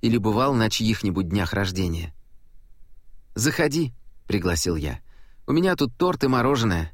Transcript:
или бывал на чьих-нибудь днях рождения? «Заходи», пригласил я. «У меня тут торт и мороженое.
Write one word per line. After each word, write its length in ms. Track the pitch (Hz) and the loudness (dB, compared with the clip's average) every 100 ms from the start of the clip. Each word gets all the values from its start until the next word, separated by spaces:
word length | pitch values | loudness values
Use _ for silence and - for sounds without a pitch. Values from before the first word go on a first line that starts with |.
или 160 | 117 117 | 4 2
бывал 360 | 107 107 135 | 2 2 2
на 180 | 131 110 | 4 2
чьих-нибудь 580 | - 113 107 104 87 90 | 2 0 2 0 0 0
днях 240 | 98 87 | 0 0
рождения? 600 | - 98 92 90 82 80 - - - - - - - - - - - - - | 0 -2 -2 -2 -2 -6 -12 -20 -20 -20 -20 -20 -20 -18 -18 -18 -18 -12 -2
«Заходи», 560 | 123 - 156 147 151 - - - - | -2 2 0 2 -2 -4 -20 -20 -4
пригласил 480 | 101 87 82 - | 0 0 0 0
я. 240 | 82 73 64 - - - - - | -2 -2 -8 -12 -20 -20 -18 -2
«У 60 | |
меня 240 | 147 185 175 | 2 2 2
тут 200 | 135 - | -2 0
торт 280 | 180 175 | 0 2
и 20 | 139 | 2
мороженое. 640 | 127 120 139 117 87 82 | 2 4 2 2 0 -2